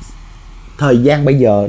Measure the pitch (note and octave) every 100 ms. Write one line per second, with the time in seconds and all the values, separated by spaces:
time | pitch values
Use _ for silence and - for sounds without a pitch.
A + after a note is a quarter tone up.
0 | - - - - - - - - C#3+ A#2+
1 | C3 D3 D3 C3+ A#2+ G2+